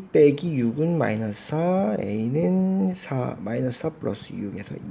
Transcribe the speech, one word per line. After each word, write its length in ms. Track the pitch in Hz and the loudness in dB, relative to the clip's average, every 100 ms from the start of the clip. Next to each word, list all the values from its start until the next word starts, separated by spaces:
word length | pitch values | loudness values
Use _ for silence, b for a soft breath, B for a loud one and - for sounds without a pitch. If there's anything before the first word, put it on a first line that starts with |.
| - | 2
빼기 460 | 160 147 139 175 143 | 6 8 6 0 0
육은 400 | 117 131 160 170 | 0 0 0 2
마이너스 520 | 110 107 110 104 - | 2 0 -2 -4 -4
사, 460 | 151 175 185 202 190 | -2 0 2 0 0
A는 920 | 98 107 113 143 180 185 185 190 190 | -2 -2 -2 0 2 2 2 2 0
사, 420 | 180 - 135 123 120 | -2 -4 -4 -2 -4
마이너스 400 | 98 120 127 120 | -4 -2 -2 -2
사 100 | 160 | -4
플러스 420 | 156 - 98 - | -6 -6 -4 -6
육에서 400 | 95 101 95 101 - - | -6 -8 -8 -12 -12 -10